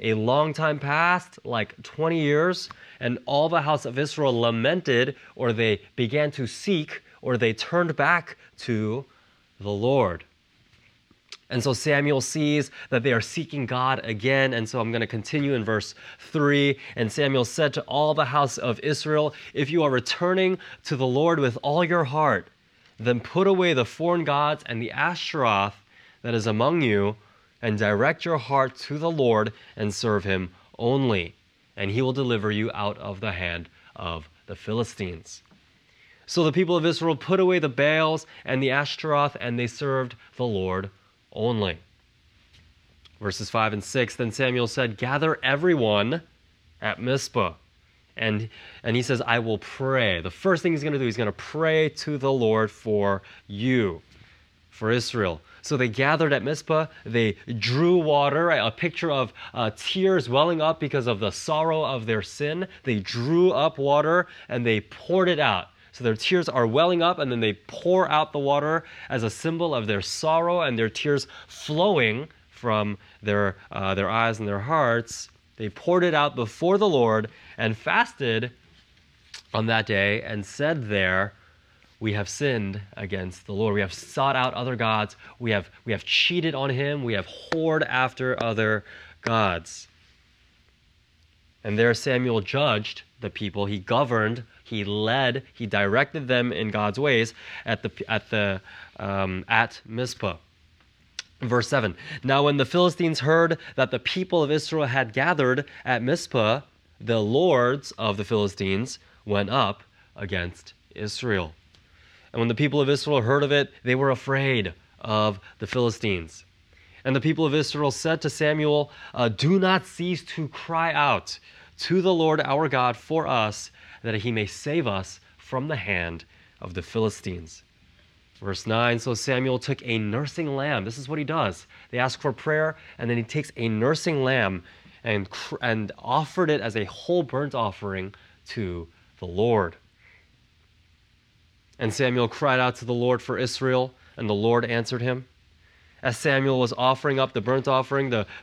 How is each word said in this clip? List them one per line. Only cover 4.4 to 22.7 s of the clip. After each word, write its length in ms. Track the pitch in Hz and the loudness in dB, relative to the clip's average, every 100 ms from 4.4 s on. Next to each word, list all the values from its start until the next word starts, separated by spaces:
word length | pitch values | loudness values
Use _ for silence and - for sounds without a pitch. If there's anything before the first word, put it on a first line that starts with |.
| 117 113 131 180 - 120 131 - - - | 2 2 0 0 2 2 2 -2 -14 -4
or 160 | 120 | -2
they 300 | 113 110 101 - - | 2 2 0 -4 -4
began 340 | 117 147 147 | -2 0 0
to 160 | 139 117 | -2 -8
seek, 540 | - - 180 147 - - - | -6 -2 0 -2 -10 -18 -10
or 140 | 127 123 | -4 0
they 160 | 113 | 0
turned 460 | 110 - 175 170 151 | 0 -2 0 0 0
back 400 | 143 170 - - - - | 2 2 -2 -14 -20 -10
to 460 | - 110 107 123 - _ _ _ _ - | -4 -2 -2 -4 -8 _ _ _ _ -10
the 100 | 101 | -6
Lord. 540 | 101 120 139 98 82 - _ _ _ _ _ _ _ _ _ _ - - | 0 2 4 2 0 -10 _ _ _ _ _ _ _ _ _ _ -20 -6
And 120 | 127 | -2
so 120 | 135 | 0
Samuel 480 | 127 156 143 147 135 | 0 2 2 2 2
sees 500 | 123 156 147 147 139 - - | 0 -2 0 2 -2 -8 -4
that 120 | 123 | 0
they 80 | 131 | 2
are 80 | 113 | 2
seeking 460 | - - - 143 117 | 0 -6 -6 -6 -4
God 340 | 123 131 135 - | 0 0 0 -2
again. 480 | 104 123 135 135 | -2 2 2 2
And 160 | 117 113 | 0 -2
so 100 | 127 | -2
I'm 120 | 113 | -2
gonna 160 | 117 110 | -2 -2
continue 460 | 113 - 156 139 | -4 -4 -2 0
in 120 | 127 107 | 0 0
verse 300 | 107 - - - - - | -2 -2 -12 -20 -20 -6
three. 480 | 160 147 143 143 135 - - | 0 4 4 2 0 -6 -4
"And 160 | 110 | -4
Samuel 320 | 151 143 135 | 0 0 2
said 300 | 113 - 147 | 0 0 0
to 80 | 147 | 0
all 320 | - 139 151 | -2 0 2
the 100 | 151 | 2
house 340 | 127 147 139 - | 2 2 2 0
of 220 | 123 110 | -4 -2
Israel, 540 | 147 147 151 151 151 - - | -2 -2 0 0 0 -4 -8
'If 160 | - 139 | -4 0
you 140 | 165 | 2
are 60 | 147 | 2
returning 720 | 127 - - 175 190 185 185 - - - | 2 0 0 2 4 2 0 -6 -16 -6
to 100 | 139 | 0
the 120 | 131 | 2
Lord 320 | 131 165 160 | 4 4 4
with 180 | 131 113 | 2 0
all 220 | 143 156 | 0 2
your 220 | 170 175 135 | 2 2 0
heart, 420 | 151 151 98 - _ _ | 2 2 2 -2 _ _